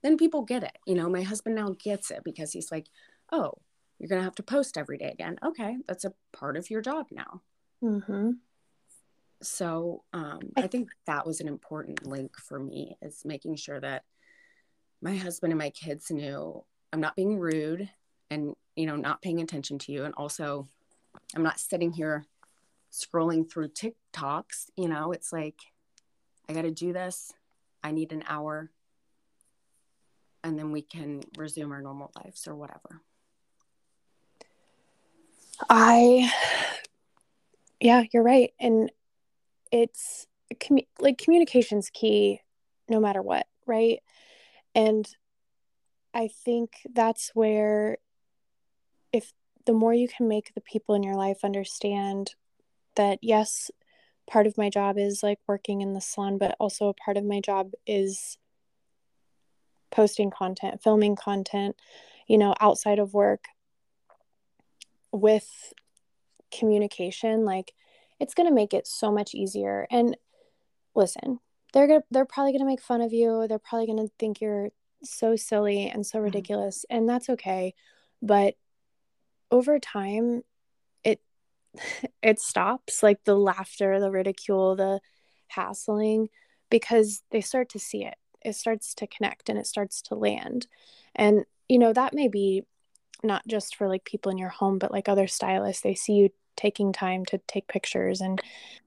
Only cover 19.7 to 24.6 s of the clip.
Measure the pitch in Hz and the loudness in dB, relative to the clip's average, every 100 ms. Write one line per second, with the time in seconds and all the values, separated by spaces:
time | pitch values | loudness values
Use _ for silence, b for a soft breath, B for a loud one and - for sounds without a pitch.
19.7 | 139 - 143 147 - 147 - 147 143 139 | -12 -10 -10 -10 -10 -12 -10 -8 -8 -12
20.7 | _ _ _ _ - - - 160 - - | _ _ _ _ -20 -12 -4 -4 -4 -6
21.7 | 175 170 165 156 151 147 _ _ _ _ | -4 -4 -4 -6 -6 -10 _ _ _ _
22.7 | _ _ - - 170 165 160 160 165 147 | _ _ -16 -6 -2 0 -2 -4 -8 -10
23.7 | - 220 - _ 156 143 151 - - | -8 -10 -12 _ -10 -6 -6 -8 -16